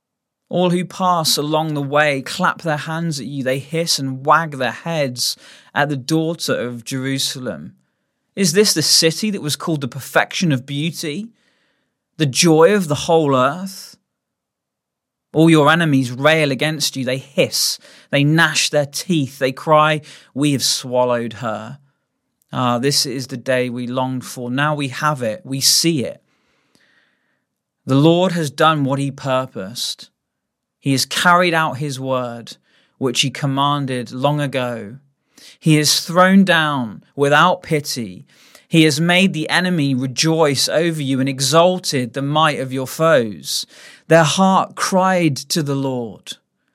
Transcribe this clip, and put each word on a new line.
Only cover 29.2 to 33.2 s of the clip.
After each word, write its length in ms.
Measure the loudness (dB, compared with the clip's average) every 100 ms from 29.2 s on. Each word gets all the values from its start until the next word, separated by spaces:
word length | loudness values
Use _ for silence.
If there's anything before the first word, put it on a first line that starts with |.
| -4 -2 -4 -8 -12 -8 -10 -10 -16 _ _ _ _ _ _ _
He 140 | -2
has 120 | -2 -2
carried 480 | 0 4 4 4
out 240 | 0 -2 -4
his 220 | -8 -8
word, 560 | -4 -4 -4 -10 -16 -20 _ _ _ -6
which 240 | -4 -2